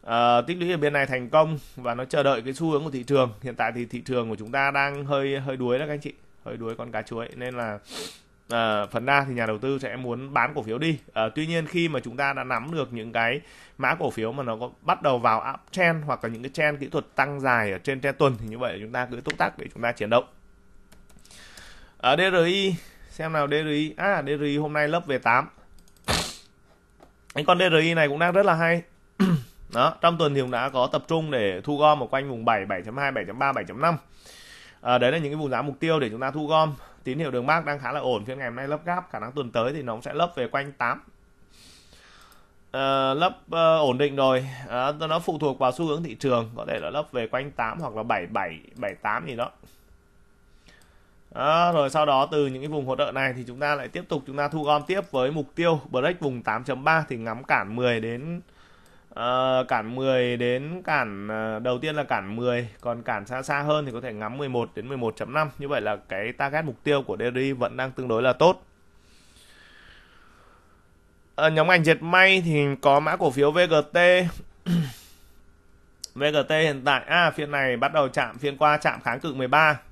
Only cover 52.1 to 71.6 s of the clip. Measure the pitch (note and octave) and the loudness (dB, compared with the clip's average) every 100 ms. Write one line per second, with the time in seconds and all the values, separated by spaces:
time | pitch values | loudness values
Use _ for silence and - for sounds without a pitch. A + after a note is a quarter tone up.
52.1 | C3+ C#3+ D3+ C#3+ C3 C#3+ D3+ B2+ C3 D3 | 4 2 2 0 -2 -6 -6 -4 -2 -2
53.1 | C3 C3+ B2 A#2+ B2 D3 D3 A#2+ E3 - | 0 -2 -2 -10 -4 -2 0 -2 -10 -6
54.1 | D#3 C3+ C#3 C#3+ D#3 D3 D3 C#3+ F#3+ G3 | -6 -6 -4 -4 -2 2 2 2 -4 -2
55.1 | C3+ B2+ D#3 C#3+ - E3+ D#3+ - B2+ C#3+ | 0 0 -2 -6 0 2 2 0 0 0
56.1 | F3+ D3+ B2 A#2 A2 B2+ C3 C#3+ D#3+ D3 | 0 -4 -4 -2 -4 -4 -2 2 2 0
57.1 | B2 A2+ A2 C#3 C#3 G2 A2+ B2 A#2 A2+ | -6 -6 -8 0 0 0 0 0 0 -2
58.1 | A#2 D3+ F3 - _ - - _ - _ | -8 -8 -10 -12 _ -20 -20 _ -20 _
59.1 | - A#2+ B2+ C3 C3 B2+ B2 G#2+ B2+ C3+ | -6 -2 2 2 2 2 -2 -2 -2 0
60.1 | C3 B2 A#2+ A#2+ B2+ D3 F3+ F3+ D3+ A2+ | 2 2 0 0 0 -4 -8 -2 0 0
61.1 | G2 G2+ A2 A2 A2 B2 B2 D#3 D3+ C3 | -6 -8 -6 -4 -4 -2 -2 -2 -4 -2
62.1 | A#2 G2 A2+ B2 A#2+ A#2 - A#2+ A#2 A#2 | -2 -2 -4 -2 -2 -4 -10 -8 -8 -6
63.1 | A2 G#2 B2+ C3 C#3+ C#3+ D3+ C#3+ A#2 B2 | -6 -6 -10 -4 -4 0 0 -2 -8 -10
64.1 | G#2+ G#2+ B2+ C#3+ B2 A#2 - A#2 C3+ A#2 | -8 -8 -6 -4 -2 -4 -8 -10 -4 -4
65.1 | - A2 C#3 D#3 - C#3 C#3 G#2+ G#2 - | -4 -4 -2 -4 -6 -6 -4 -2 -4 -6
66.1 | F#2+ A2 B2 C#3 D3 D#3+ A#2+ - C#3+ B2+ | -6 -6 -4 -2 -2 -4 -6 0 0 0
67.1 | G2 A#2 B2 C3+ C3+ A#2+ B2 C3 C3 B2+ | -4 -2 -2 -2 0 -2 -2 -8 -6 -2
68.1 | A2+ B2 B2 D#3+ F#3 - _ _ _ _ | 2 2 6 4 4 -6 _ _ _ _
69.1 | - _ - - - - - - - - | -20 _ -20 -20 -20 -20 -20 -20 -20 -20
70.1 | - - - - _ _ _ _ _ _ | -20 -20 -20 -20 _ _ _ _ _ _
71.1 | _ _ - D#3 D#3 | _ _ 2 2 4